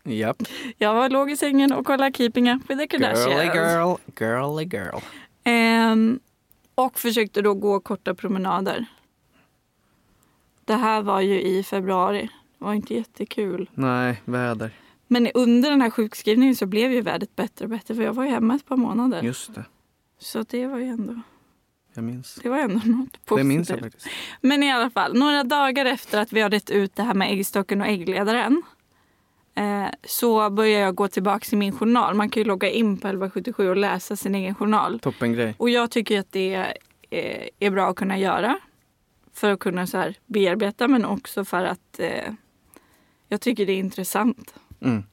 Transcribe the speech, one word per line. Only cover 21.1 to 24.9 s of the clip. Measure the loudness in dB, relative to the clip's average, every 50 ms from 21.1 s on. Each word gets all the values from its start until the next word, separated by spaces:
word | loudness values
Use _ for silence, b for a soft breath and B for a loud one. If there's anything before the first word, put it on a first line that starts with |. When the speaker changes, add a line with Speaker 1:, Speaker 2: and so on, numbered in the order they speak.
| -8 -12 b b b b b b b b b _ _ _ _ _ -10
Speaker 1:
Jag | -8 -8
minns. | -6 -8 -10 -12 -16 -16 -8
Speaker 2:
det | -6 -4
var | -2 -2
ändå | -2 0 -2 0 2
något | 2 0 0 -2 -6 -10 -14 -4
positivt. | 0 2 2
Speaker 1:
Det | 4
minns | 2 2 2 0 -2
jag | -6 -8
faktiskt. | -8 -12 _ -14 B B B B B B B B
Speaker 2:
Men | 0 2 2 2
i | 2 2
alla | 2 0 0 0